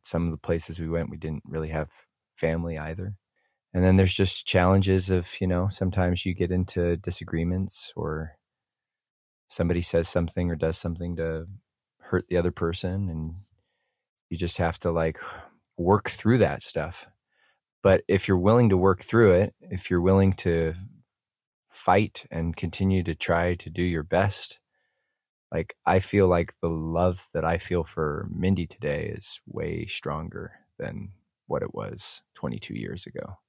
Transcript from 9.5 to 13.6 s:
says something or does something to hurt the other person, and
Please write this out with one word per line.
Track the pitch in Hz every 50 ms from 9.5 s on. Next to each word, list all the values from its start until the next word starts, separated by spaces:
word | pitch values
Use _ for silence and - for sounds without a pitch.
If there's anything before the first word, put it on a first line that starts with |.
| - - 90 85 87 85
says | 85 - - 85 82 -
something | - 87 85 82 - - 87 87
or | 85
does | 78 80 80 80
something | - - 85 85 82 87 87 87
to | 85 82 82 80 80 82 87 98 - _ _ _ _ _ _ _ _
hurt | _ - - 87 - _
the | 90
other | 90 85 87
person, | - - 87 82 85 - - 90 92 98 98 90
and | 82 78 80 80 82 95 98 _ _ _